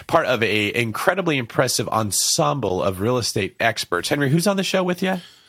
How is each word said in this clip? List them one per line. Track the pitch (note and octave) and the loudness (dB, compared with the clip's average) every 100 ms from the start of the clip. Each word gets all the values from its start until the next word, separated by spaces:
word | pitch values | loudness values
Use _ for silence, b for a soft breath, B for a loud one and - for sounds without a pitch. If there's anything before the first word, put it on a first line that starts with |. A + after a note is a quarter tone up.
| - | -2
part | E3 C3+ | 0 2
of | B2 | 0
a | A2 G#2+ G2+ | 0 0 0
incredibly | - A#2 G#2+ - F#3 E3+ C#3+ | 0 -2 -2 0 0 0 -2
impressive | A#2+ - B2+ - A2 | 0 0 0 0 -2
ensemble | A2 G#2+ - - - D3 C#3+ G#2 F2+ | 0 0 0 0 2 2 0 0 0
of | G2 F#2 | 0 0
real | G#2+ B2+ | 0 0
estate | - - F#2+ - | 0 -2 -2 0
experts. | A2+ G#2+ - F2 - | -2 -2 -2 -2 0
Henry, | D3 C#3+ | 0 2
who's | E3 G3+ | 2 2
on | G3 | 0
the | |
show | F3+ F#3+ | 0 0
with | F3+ F3+ | 0 -2
you? | F#3 F#3+ B B | -2 -4 B B